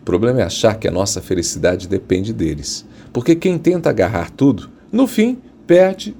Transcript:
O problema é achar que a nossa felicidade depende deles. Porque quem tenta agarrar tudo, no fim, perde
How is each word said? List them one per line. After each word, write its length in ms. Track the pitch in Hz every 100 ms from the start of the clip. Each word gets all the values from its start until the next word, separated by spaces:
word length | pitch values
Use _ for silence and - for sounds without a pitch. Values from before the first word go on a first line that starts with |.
O 0 |
problema 400 | - 90 113 127
é 40 |
achar 320 | 90 - 113 101
que 120 | -
a 20 |
nossa 300 | 87 98 -
felicidade 640 | - 92 85 - 87 90 90
depende 460 | 95 - 92 98
deles. 540 | 110 80 73 69 - - - -
Porque 240 | - 127 165
quem 220 | 190 175
tenta 320 | 175 175 165
agarrar 400 | 110 92 98 85
tudo, 400 | - 139 107 - - -
no 160 | 214 262
fim, 300 | - 226 254 - - -
perde 500 | 175 185 190 208 -